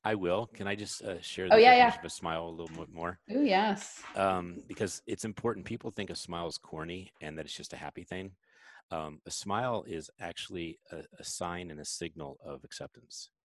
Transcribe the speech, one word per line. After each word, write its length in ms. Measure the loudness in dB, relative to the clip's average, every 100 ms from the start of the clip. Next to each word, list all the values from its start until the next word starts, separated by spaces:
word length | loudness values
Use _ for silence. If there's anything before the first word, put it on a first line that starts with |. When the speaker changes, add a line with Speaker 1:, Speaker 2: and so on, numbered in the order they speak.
Speaker 1:
I 120 | 0 2
will. 300 | 2 2 0
Can 180 | -6 -4
I 80 |
just, 260 | -2 -4 -6
uh, 180 | -6 -6
share 260 | -8 -4 8
Speaker 2:
Oh, 60 |
Speaker 1:
the 80 | 12
Speaker 2:
yeah, 120 | 12 12
yeah. 80 |
Speaker 1:
definition 160 | 10 6
of 40 | -8
a 40 |
smile 360 | -6 -2 -2 -4
a 20 |
little 260 | -8 -8 -10
bit 160 | -10
more? 280 | -4 -4 -6 -4
Speaker 2:
Ooh, 120 | 0
yes. 580 | 4 4 4 0 -6 -14 -8 0
Speaker 1:
Um, 440 | 2 2 -2 -10 -12
because 340 | -4 -2 -2 -8
it's 180 | -6
important. 400 | -6 -2 -2 -2
People 280 | -6 -8 -8
think 180 | -8 -8
a 60 | -8
smile 320 | -8 -6 -6
is 100 | -8
corny 540 | -10 -10 -8 -10 -12 _
and 180 | -10 -10
that 60 |
it's 100 | -10
just 180 | -12 -12
a 40 | -10
happy 260 | -12 -12
thing. 300 | -10 -8 -10 -14 _ _ -20 -20 _
Um, 300 | -6 -6 -10 -10
a 40 |
smile 540 | -8 -2 0 0 -2 -4
is 240 | -10 -10 _
actually 640 | -12 -10 -8 -6 -8 -10 _
a, 140 | -14 -14 -14
a 20 |
sign 460 | -12 -6 -4 -6 -8
and 80 | -10
a 60 |
signal 520 | -10 -8 -8 -8 -12 -12
of 200 | -14 -14
acceptance. 680 | -14 -14 -14 -16 -20 -18 -18 _